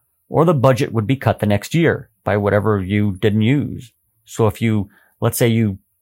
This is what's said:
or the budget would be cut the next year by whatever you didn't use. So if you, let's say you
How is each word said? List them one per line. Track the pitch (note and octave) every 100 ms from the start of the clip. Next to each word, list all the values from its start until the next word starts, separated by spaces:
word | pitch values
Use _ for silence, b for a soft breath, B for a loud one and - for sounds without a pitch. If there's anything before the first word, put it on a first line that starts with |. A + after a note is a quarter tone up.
| _ _ _
or | -
the | E3
budget | D3+ C3 B2 -
would | A2+ G#2
be | C3+
cut | - -
the | G#2
next | G2+ -
year | E3 D#3 - - _
by | - G2+
whatever | G2+ G2+ G#2 G#2
you | F#2 G#2 G#2 F#2
didn't | A2 G#2+
use. | G#2+ D3 - - B2 _ _ _
So | _ - A2
if | -
you, | A2+ G#2+ G2 b b b
let's | A2+ -
say | A#2+
you | A2+ A2 G2 _ _